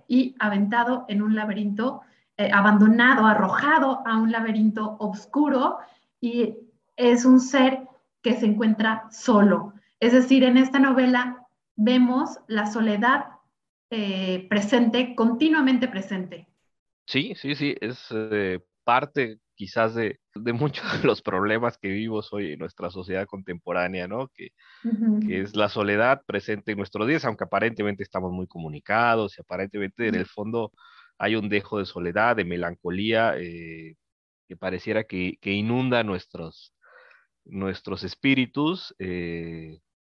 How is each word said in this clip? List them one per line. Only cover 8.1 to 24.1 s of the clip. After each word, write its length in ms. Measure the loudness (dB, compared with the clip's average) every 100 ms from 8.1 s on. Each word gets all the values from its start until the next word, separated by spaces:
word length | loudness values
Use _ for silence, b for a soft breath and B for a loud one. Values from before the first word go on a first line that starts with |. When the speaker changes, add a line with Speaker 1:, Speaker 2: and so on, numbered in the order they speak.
| _
Speaker 1:
que 100 | -2
se 140 | 0 2
encuentra 580 | 2 2 2 0 -2 -8
solo. 640 | -4 2 6 6 4 -2 B B -2
Es 140 | 4
decir, 300 | 6 6 6
en 120 | 8 6
esta 220 | 4 4
novela 680 | 4 4 2 2 -2 -8 -18 _ _ 0
vemos 640 | 2 4 4 2 -4 -8 -6
la 260 | -4 -2
soledad, 520 | -2 0 2 2 0 -2 -16 _ _ _ _ _
eh, 520 | -6 -6 -4 -4 -4 -2
presente, 680 | -2 2 2 2 2 -2
continuamente 720 | 0 0 2 2 4 4 2 0
presente. 600 | -6 -8 -8 -8 -14 -20 _ _ _ _ _ -4
Speaker 2:
Sí, 280 | -2 -2 -6
sí, 180 | -8
sí, 200 | -4 -4 -4
es, 280 | -8 -8 -8
eh, 500 | -8 -2 -2 -2 -4 -10 _
parte 540 | 0 0 0 -4 -4 -6 _
quizás 400 | -16 -6 0 0
de, 240 | 0 -4 -6 _
de 180 | -8 -4
muchos 440 | -2 -2 -4 -6 0
de 80 | 0
los 140 | 0
problemas 560 | -2 -2 0 0 -2 -4
que 120 | -6
vivimos 440 | -6 -6 -6 -6
hoy 200 | -8 -8
en 60 | -10
nuestra 300 | -12 -10 -12
sociedad 380 | -10 -8 -8 -8
contemporánea, 800 | -12 -12 -12 -6 -4 -4 -6
¿no? 200 | -8